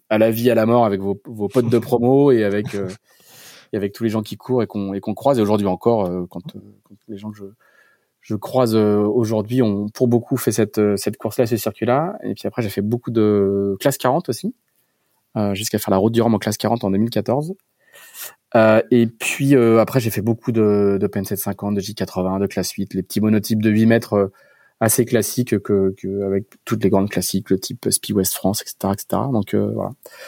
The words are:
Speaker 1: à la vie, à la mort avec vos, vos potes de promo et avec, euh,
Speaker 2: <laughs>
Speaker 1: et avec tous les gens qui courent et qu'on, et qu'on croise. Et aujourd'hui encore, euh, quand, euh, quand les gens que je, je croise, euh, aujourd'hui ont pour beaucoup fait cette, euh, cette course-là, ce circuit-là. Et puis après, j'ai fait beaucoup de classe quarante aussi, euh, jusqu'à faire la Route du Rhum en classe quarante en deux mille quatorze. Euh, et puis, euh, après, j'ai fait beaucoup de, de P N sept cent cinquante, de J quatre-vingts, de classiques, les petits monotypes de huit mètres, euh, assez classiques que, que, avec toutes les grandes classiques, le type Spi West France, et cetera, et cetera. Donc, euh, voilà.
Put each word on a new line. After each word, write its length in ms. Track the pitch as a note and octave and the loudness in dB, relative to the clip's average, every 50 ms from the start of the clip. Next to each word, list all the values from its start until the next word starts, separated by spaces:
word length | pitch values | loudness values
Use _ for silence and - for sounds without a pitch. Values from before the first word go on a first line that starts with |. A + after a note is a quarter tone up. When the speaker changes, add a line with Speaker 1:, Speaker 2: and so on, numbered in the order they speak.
| _ _ | _ _
Speaker 1:
à 80 | G#2+ | 2
la 140 | G#2+ A2 A2+ | 2 4 2
vie, 200 | A2+ A2+ A#2+ B2 | 2 2 2 2
à 40 | A#2 | 4
la 100 | A2+ A2 | 4 2
mort 220 | A#2 A#2+ A#2+ A#2 | 4 4 4 4
avec 160 | G#2 G2+ F#2+ | 4 2 -2
vos, 180 | G2 G2 G2 G2+ - | -2 -4 -4 -6 -8
vos 220 | - A#2+ G#2+ G#2 G2 | -14 -8 -6 -6 0
potes 200 | - C3 A#2+ A#2 | 0 0 2 2
de 100 | B2 A#2 | 2 0
promo 540 | - - B2 A#2 A#2+ B2 C3+ C#3 C#3+ C#3+ | 2 0 0 2 2 4 4 4 6 4
et 120 | B2+ A2+ G#2+ | 4 4 2
avec, 300 | G2+ G2 G#2 G#2 - - | 0 0 -2 -4 -4 -6
euh, 140 | G2+ G2 F#2 | -6 -8 -8
Speaker 2:
<laughs> 840 | G2+ - _ _ _ _ _ _ - - - - - - - _ - | -10 -14 _ _ _ _ _ _ -20 -20 -20 -20 -20 -20 -14 _ -6
Speaker 1:
et 20 | |
avec 160 | G#2+ G2 G2+ | -4 -4 -4
tous 120 | - - A2+ | -4 -4 -4
les 40 | A2+ | -2
gens 140 | G#2 A2+ | -2 -2
qui 160 | G#2+ - G#2+ - | -4 -6 -10 -12
courent 240 | - - B2+ B2 | -6 -2 -2 -2
et 40 | A2 | -2
qu'on, 280 | - - G#2 G2 G2 G2 | -2 -4 -6 -6 -6 -6
et 60 | G2 | -6
qu'on 120 | - A2+ | -6 -8
croise. 260 | G2+ - A#2 C#3 C#3+ A#2+ | -8 -2 0 0 2 2
Et 40 | |
aujourd'hui 240 | G#2+ G2+ G#2+ G#2 G2+ | 2 2 2 2 2
encore, 400 | G2 F#2 F2+ - A#2+ A#2 A2 G2 | -2 -2 0 0 2 2 2 0
euh, 180 | F2 F2+ F2+ F2 F2+ | -2 -4 -6 -8 -8
quand, 260 | - F2 - - - | -12 -14 -14 -14 -16
euh, 40 | G2+ G2 G#2 G#2 G2+ | -18 -20 -20 -20 _
quand 120 | _ _ G2+ G2 _ - | _ _ -20 _ _ -18
les 100 | G#2+ G2 | -18 -14
gens 120 | G#2 G#2+ | -14 -14
que 60 | G#2+ | -14
je, 80 | G#2+ G2+ G2 A2+ _ _ _ _ _ _ _ _ _ _ _ _ _ | -14 -18 -20 -20 _ _ _ _ _ _ _ _ _ _ _ _ _
je 140 | _ - G#2+ | _ -8 -8
croise, 380 | G#2 - - - B2+ B2+ A2+ A2 | -8 -6 -2 0 2 2 4 4
euh, 260 | A2 G#2+ G#2 G#2 G#2 G#2 | 4 4 4 4 2 2
aujourd'hui 560 | G#2 G#2+ B2 A2+ G#2+ A2+ A2 G2+ G#2+ B2 C3 | 2 2 0 0 0 0 -2 -2 -2 0 0
ont 300 | A#2+ G#2+ G2+ G2+ G#2 G#2+ | 2 2 0 -2 -4 -6
pour 180 | - - C3 A#2+ | -2 0 2 2
beaucoup 300 | A#2+ A#2 A2+ - C#3 A#2+ | 2 2 0 0 -4 -2
fait 120 | - B2 | -2 -2
cette, 280 | G#2 - A2 G#2 - A2 | 0 0 0 0 2 0
euh, 180 | G#2 G#2 G2+ | 2 2 2
cette 220 | G2 - G#2 G2+ - | 0 -2 -6 -6 -4
course-là, 280 | - A2+ - - B2 | -6 -6 -2 0 0
ce 120 | A2+ A#2+ G#2+ | 0 0 -2
circuit-là. 580 | - A2 - - A2 A#2 B2 C#3 D#3+ F#3 G#3 - | -2 -6 -6 -4 0 0 2 0 0 -2 -6 -8
Et 100 | - - | -8 -8
puis 160 | G2+ - - G#2+ | -8 -6 -6 -6
après, 140 | - - | -6 -4
j'ai 80 | A#2 G2+ | -6 -4
fait 100 | - G2+ | -4 -4
beaucoup 300 | G2+ G#2+ A#2+ A#2+ - - | -2 -2 -2 -2 -4 -2
de 680 | A2+ A2+ G#2+ G#2+ G#2 G2+ G2 G2 G2 G2 G2 G2+ G2 F#2 | 0 2 4 4 4 4 2 2 2 0 0 -2 -2 -2
classe 180 | - - C3 - | -2 -2 -2 0
quarante 320 | - B2+ C3+ E3+ - - | 0 0 0 0 -2 -4
aussi, 240 | A#2 - - G#3+ - _ _ _ _ _ _ _ _ _ _ _ _ _ _ _ _ | -8 -6 -6 -10 -10 _ _ _ _ _ _ _ _ _ _ _ _ _ _ _ _
euh, 160 | A2 G#2 G2+ | -4 -2 -2
jusqu'à 260 | G2 F#2+ A2 - - G#2 | -2 -4 -4 -4 -4 -4
faire 120 | - - | -2 0
la 80 | F#2+ F#2+ | 2 2
Route 160 | G2 A2+ A2+ | 2 2 2
du 80 | A2+ | 2
Rhum 120 | A2+ A#2 A2 | 2 2 0
en 40 | G2+ | 0
classe 180 | - A2 G#2+ | 0 -4 -4
quarante 280 | - - G#2 A#2 A#2 - | -2 -2 -2 -2 -2 -2
en 60 | G2 | -2
deux 60 | G2 | -2
mille 140 | G2 A2 A#2 | 0 -2 -2
quatorze. 440 | - A2 G2+ - A#2 C#3+ D3+ E3+ G3 - _ _ _ _ _ _ _ - - - - - - - - _ _ _ - | -2 -4 -2 -2 -2 -2 -4 -6 -10 -14 _ _ _ _ _ _ _ -20 -20 -20 -18 -18 -18 -18 -18 _ _ _ 2
Euh, 240 | A2 A2 A2 A2 A2+ - - | 4 6 6 6 4 4 4
et 180 | B2 A#2+ A#2 A2+ | 4 4 4 2
puis, 460 | - _ - - - - C#3 C#3 C#3+ | -2 _ -8 -8 -4 -2 2 4 4
euh, 240 | B2+ A#2 A2+ A2+ A2+ | 6 6 6 6 4
après, 220 | A2 - - C3+ | 4 4 0 0
j'ai 100 | A2+ A2+ | -2 0
fait 120 | - G#2+ | -4 -2
beaucoup 300 | F#2+ A#2 A2+ - - - | -2 -2 -2 -2 -2 -2
de, 440 | A#2 A2+ G#2+ G#2 G#2 G2+ G2+ G2 G2 F#2+ | 0 2 2 4 4 4 2 2 2 0
de 80 | G#2 | -2
P 120 | G2 - G#2 | -2 -2 -4
N 80 | F#2+ | -4
sept 120 | - G#2 F#2+ | -4 -6 -6
cent 120 | - G2+ | -6 -8
cinquante, 240 | F#2+ - G2+ G2+ G#2 | -8 -6 -4 -4 -4
de 60 | G2+ | -4
J 140 | F#2 G#2+ G#2 | -4 -6 -6
quatre-vingts, 440 | - F#2+ - - F#2 F#2 F#2 F#2+ G2 | -6 -6 -6 -4 -4 -2 -2 0 -2
de 80 | G2+ | -2
classiques, 480 | F#2+ - G2 F#2 - - - G2 - - | -2 -2 -4 -6 -6 -6 -8 -8 -4 -4
les 80 | F#2+ | -6
petits 180 | F2+ - - G#2+ | -6 -4 -2 0
monotypes 400 | G#2 A2 G#2+ G#2 G2 - A2+ G#2+ | 2 2 2 2 2 0 -2 0
de 80 | G#2 A2 | 2 2
huit 160 | G#2 G#2+ A2 | 4 4 4
mètres, 300 | A2+ A2+ A2+ A2+ - G#2 | 6 4 4 2 0 0
euh, 180 | G2+ G2 G2 - _ _ _ _ _ _ _ _ _ | 0 0 0 -2 _ _ _ _ _ _ _ _ _
assez 220 | A2+ A2+ - - A#2+ | 0 2 2 2 2
classiques 540 | A#2 A#2+ A2+ G2+ - - - B2 - A#2 G2 | 2 2 0 0 0 -2 -4 -2 0 -2 -2
que, 360 | - - G#2 G2 G2 F#2+ G2 | 0 0 0 2 2 0 -2
que, 280 | - - F#2+ G2 G2+ | -4 -8 -6 -6 -4
avec 240 | G2 G2 G2 G2 G2 - - _ _ | -2 -2 -2 -2 -4 -6 -16 _ _
toutes 180 | - A#2 G#2+ | -6 -4 0
les 60 | - F#2+ | 2 2
grandes 220 | G2 G2 G2 G2+ | 2 2 2 0
classiques, 400 | - F#2+ F2+ - - F#2+ - - | -2 -4 -4 -2 -4 -4 -2 0
le 80 | F#2+ F#2+ | -2 -2
type 300 | - - - - - - | -2 -8 -12 -6 -4 -4
Spi 240 | - - - - G#2 | -4 -4 -4 -2 0
West 180 | G2+ F#2+ - | 0 0 0
France, 300 | - - - F#2+ G2+ - | -4 -4 -2 -2 -2 -2
et 20 | - | -6
cetera, 280 | - - - - G2 G2 | -10 -10 -6 -4 -4 -4
et 20 | |
cetera. 320 | - - - - G2 A2+ C#3 | -4 -6 -4 -4 -4 -2 -2
Donc, 220 | B2+ G#2+ G2 - | -2 -2 -2 -2
euh, 200 | - G#2 G2+ G#2 A2 | -2 -2 -2 -2 -4
voilà. 160 | G#2+ G2 G2+ C#3+ - - - - - - | -6 -6 -8 -10 -12 -20 -20 -20 -20 -20